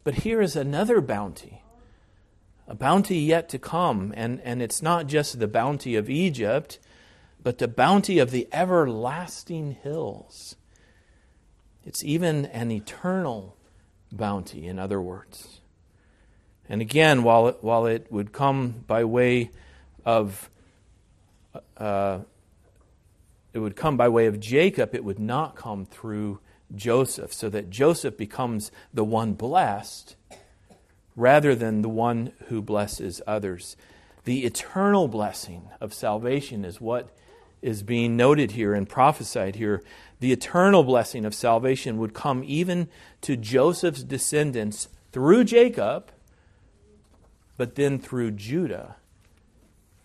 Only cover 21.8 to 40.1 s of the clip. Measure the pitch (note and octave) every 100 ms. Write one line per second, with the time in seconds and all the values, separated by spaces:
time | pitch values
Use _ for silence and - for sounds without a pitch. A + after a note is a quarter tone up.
21.8 | G#2+ G2 G2+ F#2+ G2+ _ _ _ _ _
22.8 | _ _ _ _ _ _ _ A#2 G#2+ G2
23.8 | D#3 C3 B2 A#2 A2+ G#2 G#2+ C3+ F#3 F#3+
24.8 | A2+ B2 G#2 G2+ G#2+ C3 D#3 - A#2 G2+
25.8 | F#2+ - A2+ G#2+ G#2+ G2+ _ _ _ G2+
26.8 | A#2 A#2+ C3 - - - A2 G#2 F2+ G2+
27.8 | C#3+ E3 C3 G#2 G#2+ - B2 A2 G#2+ -
28.8 | - B2+ G#2+ A2 A2+ F#2+ A2+ F3 C3+ G2+
29.8 | - - - - _ - _ _ _ _
30.8 | _ _ _ - A#2+ D3 D3 A#2+ A2+ G#2+
31.8 | A2+ A2 A#2+ A#2 A#2+ - - A2+ G#2+ G#2
32.8 | G#2 - G2+ F2 - G#2+ G2 F2+ - -
33.8 | _ - _ _ - B2+ A#2+ - - F#3
34.8 | G3+ G3+ D3 G#2+ G#2 - - F2 F#2 -
35.8 | G#2+ - A2+ G#2+ A#2+ C#3 C#3 A2 F#2 -
36.8 | A2+ A#2+ - _ _ - _ _ B2+ G#2+
37.8 | G2+ A#2+ A#2 A#2 B2+ D3 A#2 G#2+ G#2 G2+
38.8 | G2 - C3+ D3+ A2 A#2+ G2 G2+ G#2+ G2
39.8 | - - -